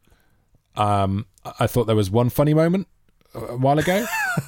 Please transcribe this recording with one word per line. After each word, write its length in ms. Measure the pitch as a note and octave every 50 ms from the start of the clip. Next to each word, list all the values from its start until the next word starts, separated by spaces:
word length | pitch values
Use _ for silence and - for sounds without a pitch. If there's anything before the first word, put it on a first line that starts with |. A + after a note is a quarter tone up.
| _ _ _ _ _ _ _ _ _ _ _ _ _ _ -
Um, 520 | B2 G#2+ G#2 G#2 G2+ G2 F#2+ G2 G2+ A#2 _ _ _ -
I, 80 | - - -
I 60 | A#2+ -
thought 160 | - B2 A2+
there 80 | A2 A2+
was 160 | G#2+ G#2 F#2
one 180 | G2+ A#2 B2 B2
funny 260 | - - D3 D3+ D3+
moment 340 | D#3 D#3+ E3+ F3+ G3 F#3 - _ _ _ _ _ _ _ _ -
a 220 | A#2 A2+ - A#2+
while 220 | B2 B2+ C3+ C#3+ D3+
ago. 260 | D3 F3+ F3+ G#3 A#3 - F#5 A5+ G#5 F#5+ F5 - -